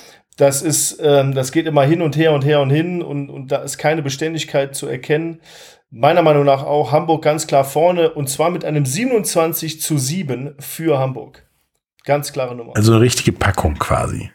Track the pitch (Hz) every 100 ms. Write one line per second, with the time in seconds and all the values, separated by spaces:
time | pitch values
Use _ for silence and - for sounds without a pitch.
0 | - - _ - 139 135 165 139 - -
1 | 156 143 135 135 131 160 160 147 139 170
2 | 165 147 160 147 139 147 135 147 175 180
3 | 165 143 139 139 131 139 139 - 151 160
4 | 139 135 160 160 151 147 135 - 139 131
5 | 131 151 165 165 - - - _ _ 113
6 | 135 175 160 147 143 135 143 147 139 151
7 | 170 156 156 156 - 143 135 151 170 180
8 | 160 156 135 - 160 180 151 151 135 143
9 | 254 233 190 175 165 160 160 151 - 151
10 | 127 175 156 120 139 143 139 - 160 139
11 | 135 127 - - _ _ _ _ _ _
12 | - 143 139 143 127 123 117 - 110 113
13 | 123 - - - - - 85 71 - -
14 | 62 - -